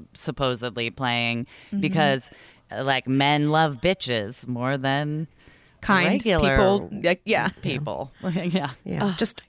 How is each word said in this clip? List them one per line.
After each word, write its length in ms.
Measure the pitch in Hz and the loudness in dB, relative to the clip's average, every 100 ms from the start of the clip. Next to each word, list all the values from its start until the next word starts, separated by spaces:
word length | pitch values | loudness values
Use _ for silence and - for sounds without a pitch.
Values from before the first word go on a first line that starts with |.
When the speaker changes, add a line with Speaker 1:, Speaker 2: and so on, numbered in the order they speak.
| - - | -14 -12
Speaker 1:
supposedly 720 | - 135 131 120 123 120 117 | -8 -2 -2 -2 -4 -4 -6
playing 560 | - 127 120 117 117 123 - - | -4 -2 0 -2 -4 -6 -14 -10
Speaker 2:
Mm-hmm. 120 | 202 | -4
Speaker 1:
because, 520 | 160 165 147 135 - - - - - | 0 2 2 2 -4 -16 -20 -20 -12
uh, 120 | 107 | -6
like, 240 | 135 131 127 | 0 0 0
men 440 | 135 139 147 147 | 2 2 2 2
love 300 | 156 160 127 | 4 2 0
bitches 680 | 175 190 127 117 101 - 120 | -2 0 -2 -2 -4 -8 -8
more 300 | 120 127 139 | -4 -2 -2
than 480 | 135 139 147 151 160 _ - - _ _ | 0 0 -2 -4 -6 _ -20 -20 _ _
Speaker 2:
Kind 260 | - 190 180 208 | 0 2 4 2
Speaker 1:
regular 320 | 226 170 143 135 | 2 4 4 6
Speaker 2:
people, 320 | 190 202 - 104 | 6 4 0 -2
like, 180 | 170 185 208 | 0 0 0
yeah. 240 | 185 117 - | 0 0 -4
Speaker 1:
people. 480 | - 143 147 76 135 - | -6 -4 -4 -6 -8 -8
<laughs> 60 | 185 | -4
Yeah. 360 | 160 175 175 143 131 190 | -4 -2 -2 -2 -8 -8
Speaker 3:
Yeah. 180 | 180 202 | -4 -2
Speaker 2:
Ugh. 100 | 170 | 0
Speaker 3:
Just 240 | 220 - | -2 -2